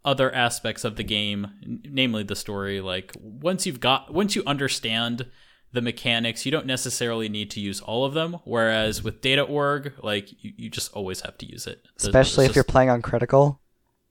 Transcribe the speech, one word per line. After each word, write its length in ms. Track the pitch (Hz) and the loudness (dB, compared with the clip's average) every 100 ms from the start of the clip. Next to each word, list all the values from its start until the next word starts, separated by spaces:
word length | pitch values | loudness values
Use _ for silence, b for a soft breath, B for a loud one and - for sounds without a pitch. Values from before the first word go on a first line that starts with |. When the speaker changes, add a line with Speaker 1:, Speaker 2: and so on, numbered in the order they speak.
Speaker 1:
other 300 | 143 135 131 | 0 2 2
aspects 500 | 127 120 - 117 107 | 4 0 0 -4 -4
of 120 | 120 107 | -4 -4
the 80 | |
game, 420 | 98 107 104 101 101 - | -2 -2 0 -4 -6 -10
n-, 200 | - 120 143 | -12 -12 -6
namely 320 | 135 127 110 | 0 0 0
the 140 | 101 98 | -4 -6
story, 440 | - 101 98 98 | -6 -6 -4 -4
like, 320 | 95 92 92 - | -4 -6 -8 -16
once 460 | 110 139 160 185 185 | -18 -6 -2 -2 -2
you've 140 | 127 | 0
got, 320 | 123 131 - | 2 2 2
once 200 | 160 202 - | 0 0 0
you 60 | - | 0
understand 800 | 143 135 - 113 113 117 120 123 b b b b | 0 0 -2 -2 -2 -2 -4 -8 b b b b
the 100 | 123 | -4
mechanics, 640 | 120 120 127 117 117 110 | -2 -2 0 0 0 -4
you 60 | 135 | -2
don't 140 | 151 131 | -2 -2
necessarily 600 | 127 127 - 120 113 110 | -4 -4 -2 -2 -2 -4
need 220 | 107 104 | -4 -6
to 100 | 110 | -6
use 200 | 101 98 | -6 -6
all 240 | - 117 | -4 -2
of 100 | 135 | 0
them. 240 | 156 165 170 | -2 -4 -6
Whereas 580 | - 117 113 110 110 107 | -4 0 2 2 0 -2
with 160 | 107 - | -6 -2
data 220 | 131 139 | 2 2
org, 500 | 131 147 143 143 139 - | 2 0 0 0 -4 -8
like, 280 | 107 104 101 - | -4 -4 -4 -12
you, 100 | 104 - | -18 -14
you 140 | 117 | -10
just 220 | - - | -8 -8
always 260 | - 92 92 | -6 -6 -6
have 160 | - - | -10 -12
to 80 | - | -16
use 200 | - - | -12 -12
it. 160 | - _ - | -14 _ -6
There's, 80 | 110 | 4
Speaker 2:
Especially 360 | 131 135 - | 6 6 6
Speaker 1:
there's 60 | 131 | 6
Speaker 2:
if 60 | 139 | 6
you're 80 | |
Speaker 1:
just 80 | - | 6
Speaker 2:
playing 180 | 135 127 | 6 6
on 120 | 120 | 4
critical. 580 | - 120 120 135 143 139 _ _ _ _ _ | 0 -2 4 6 6 4 _ _ _ _ _